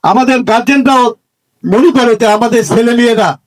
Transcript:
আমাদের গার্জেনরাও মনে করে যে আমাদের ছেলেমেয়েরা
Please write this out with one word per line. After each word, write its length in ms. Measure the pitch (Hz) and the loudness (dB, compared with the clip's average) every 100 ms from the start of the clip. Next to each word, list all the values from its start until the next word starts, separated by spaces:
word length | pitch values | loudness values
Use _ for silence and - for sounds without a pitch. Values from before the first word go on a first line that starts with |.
আমাদের 340 | 165 214 254 262 | 0 0 0 -2
গার্জেনরাও 640 | 214 220 247 285 254 262 240 233 _ _ _ _ | 0 -2 0 0 0 0 0 -4 _ _ _ _
মনে 260 | - 202 339 | -2 2 2
করে 200 | 262 240 220 | 2 0 0
যে 100 | 226 214 | 0 0
আমাদের 260 | 233 233 | 0 -2
ছেলেমেয়েরা 640 | 147 185 233 233 240 220 185 - | 0 -2 0 0 0 0 -2 -6